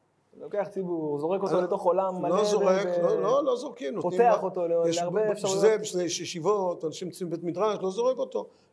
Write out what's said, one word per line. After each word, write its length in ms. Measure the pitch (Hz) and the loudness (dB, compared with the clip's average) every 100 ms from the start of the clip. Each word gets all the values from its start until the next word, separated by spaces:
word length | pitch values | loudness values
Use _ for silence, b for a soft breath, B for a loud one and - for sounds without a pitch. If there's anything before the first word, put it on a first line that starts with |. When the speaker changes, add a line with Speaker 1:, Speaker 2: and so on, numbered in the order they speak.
| _ _ _ - | _ _ _ -18
Speaker 1:
לוקח 280 | 143 208 180 | -8 -4 -4
ציבור, 480 | - 180 170 156 147 | -4 -4 -2 -2 -2
זורק 240 | 156 190 | 0 0
אותו 140 | 190 185 | 0 0
Speaker 2:
אני 60 | |
Speaker 1:
לתוך 200 | 180 190 | 2 0
עולם 380 | 180 180 190 185 | 2 2 2 0
מלא 140 | 160 185 | 0 2
Speaker 2:
לא 60 | |
Speaker 1:
ב-, 40 | 208 | 2
Speaker 2:
זורק, 400 | 208 190 190 190 | 4 4 4 2
Speaker 1:
ב-, 160 | 175 | 2
Speaker 2:
לא, 180 | 175 147 | 2 2
לא, 220 | 190 269 | 2 2
לא 140 | 285 240 | 2 -2
זורקים, 360 | 285 - 269 | -4 -8 -8
נותנים 180 | 226 170 | -4 0
Speaker 1:
פותח 120 | 180 | 4
Speaker 2:
לה-, 180 | 240 208 | 4 4
Speaker 1:
אותו 260 | 185 185 170 | 2 -2 0
ל-, 220 | 170 170 | 2 2
Speaker 2:
יש 80 | 165 | 0
Speaker 1:
להרבה 300 | 175 185 214 | 0 0 0
Speaker 2:
ב-, 40 | |
Speaker 1:
אפשרויות. 260 | 202 202 190 | 0 0 4
Speaker 2:
בשביל 140 | 208 | 4
זה, 60 | 214 | 4
בשביל 280 | 170 180 175 | 0 -4 -2
ישיבות, 800 | - 165 175 160 208 185 170 160 | -4 -6 -4 0 0 0 -4 -6
אנשים 220 | 156 185 | -8 -10
יוצאים 220 | - 180 | -8 -8
בבית 140 | 160 | -6
מדרש, 340 | 175 165 214 202 | -6 -2 -2 0
לא 100 | 190 | -4
זורק 260 | 190 247 254 | -2 0 0
אותו. 300 | 269 214 - b b | -4 -6 -8 b b